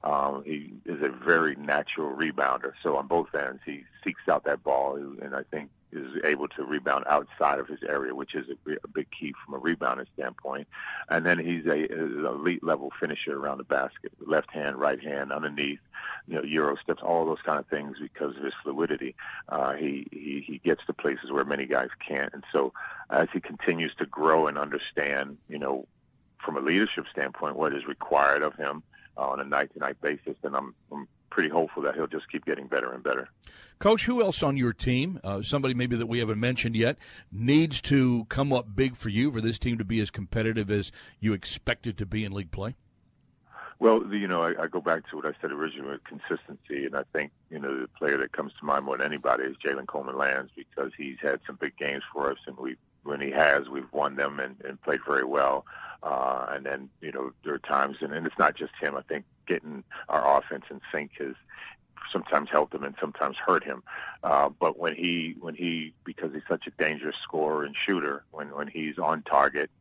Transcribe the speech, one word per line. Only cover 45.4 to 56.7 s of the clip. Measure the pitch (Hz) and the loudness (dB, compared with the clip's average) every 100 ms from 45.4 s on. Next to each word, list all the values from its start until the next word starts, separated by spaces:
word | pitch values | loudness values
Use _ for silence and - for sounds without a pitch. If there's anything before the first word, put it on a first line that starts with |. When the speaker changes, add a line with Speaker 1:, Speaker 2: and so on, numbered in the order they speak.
Speaker 1:
said | 80 | -6
originally | 71 78 71 69 | -4 -4 -4 -10
with | 69 | -10
consistency, | - - - 80 - 71 - 71 | -12 -16 -6 -6 -6 -18 -8 -6
and | 67 69 | -4 -4
I | 67 | -4
think, | 76 73 _ _ | -4 -6 _ _
you | 80 | -8
know, | 69 67 | -4 -4
the | 64 | -6
player | - 73 69 | -2 0 2
that | 65 | 0
comes | - 71 - | -4 -6 -6
to | |
mind | 73 71 | 2 2
more | 67 64 | 2 -2
than | 71 | 0
anybody | 73 69 62 | 0 2 2
is | 65 67 | 0 -2
Jalen | 73 69 65 | -4 -2 -4
Coleman | 73 65 65 | -6 -4 -2
Lands | 69 67 65 - | 0 0 -4 -14
because | - - 69 - | -10 -6 -6 -6
he's | 71 65 | -10 -4
had | 73 67 - | -2 -2 -6
some | 67 | -8
big | 73 - | -8 -4
games | 73 69 - | -4 -4 -6
for | 76 69 | -2 -2
us, | 67 - | -2 -10
and | 65 | -8
we, | 65 64 _ _ | -8 -8 _ _
when | 73 71 | -8 -4
he | 69 | 0
has, | 69 78 71 65 | 4 6 6 2
we've | 69 67 | -8 -6
won | 71 71 69 | -2 0 0
them | 71 71 | -2 -2
and, | 67 67 | -6 -8
and | 67 67 | -12 -6
played | - 69 - | -2 -2 2
very | 69 | 0
well. | 65 71 67 69 - - - - | 2 4 4 2 -4 -16 -16 -10
Uh, | 76 65 65 65 65 | -4 0 0 -2 -4
and | 71 | -6
then, | 67 | -6